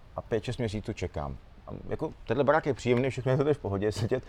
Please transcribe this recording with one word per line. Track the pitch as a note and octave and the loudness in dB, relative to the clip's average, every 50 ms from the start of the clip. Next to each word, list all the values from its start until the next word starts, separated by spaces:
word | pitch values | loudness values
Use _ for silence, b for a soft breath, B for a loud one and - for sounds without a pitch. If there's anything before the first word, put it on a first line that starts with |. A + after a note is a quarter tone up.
| - - - | -20 -10 -10
a | - | -10
pět, | - - A#2+ G#2+ - | -4 -2 -2 0 0
šest | B2+ A#2 - | -2 -4 -2
měsíců | A#2+ G#2 G2+ G#2+ - - | -2 -2 -2 -4 -4 -4
čekám. | G#2+ - F#2 E2+ - D#2+ D2 C#2+ C2+ - - - - - - | -4 -4 -4 -4 -4 -4 -6 -6 -8 -10 -14 -18 -20 -18 -14
A | - - - - - | -14 -12 -10 -6 -6
jako, | - - D#3+ D#3 - - - | -4 -4 -4 -6 -6 -10 -4
tenhle | - D#3+ C#3 C3+ | 0 2 4 4
barák | C3+ D3 D#3+ - | 6 4 4 2
je | D3+ B2 | 0 -2
příjemný, | - - A#2 B2 A#2+ C3+ C3+ | 0 2 4 4 4 4 2
všechno | - C3 A2+ C3 | -2 -2 0 2
je | C3 C3+ | 2 4
tady | C#3 D3+ C#3+ | 4 4 2
v | - | 2
pohodě | - G2+ G2 G2 G#2 G#2+ | 0 -2 0 2 2 0
sedět, | G#2 - A#2 G2+ B2+ C3 B | 0 0 0 0 0 -2 B